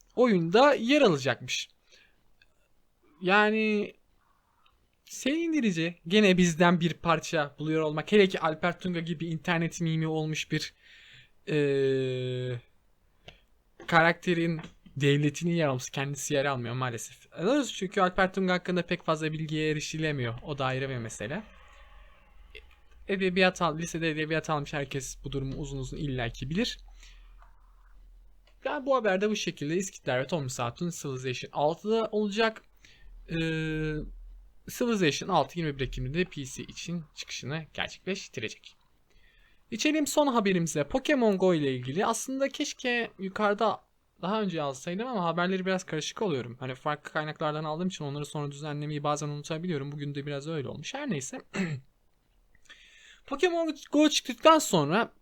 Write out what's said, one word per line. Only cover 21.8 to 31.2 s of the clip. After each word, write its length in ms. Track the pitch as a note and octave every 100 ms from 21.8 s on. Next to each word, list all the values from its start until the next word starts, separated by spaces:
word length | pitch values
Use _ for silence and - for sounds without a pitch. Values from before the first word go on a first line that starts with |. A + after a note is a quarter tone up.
| - - - - - - - - - - - - -
Edebiyat 540 | G3 F#3 F3+ F#3 F3+
al-, 160 | E3+ D#3
lisede 320 | E3+ E3 E3
edebiyat 400 | D3+ D#3 D#3+ D#3
almış 220 | D3+ C#3+
herkes 460 | D3+ C#3+ C#3 C3 -
bu 80 | C#3+
durumu 240 | C3+ C3+ C3+
uzun 220 | C#3 C#3
uzun 180 | C3 C#3+
illaki 540 | D3+ B2+ A#2+ - C3
bilir. 280 | E3+ B3 - - - - - - - - - - - - - - - - - _ -
Yani 220 | C4 D4 C4
bu 100 | C4
haberde 340 | G#3+ F#3 G#3+
bu 60 | G#3
şekilde 400 | - - C#3+ E3+
İskitler 440 | F#3+ - - B2+
ve 60 | C#3
Tomris 320 | E3+ C3 -
Hatun 320 | A#2+ - F3
Civilization 600 | - D3 C3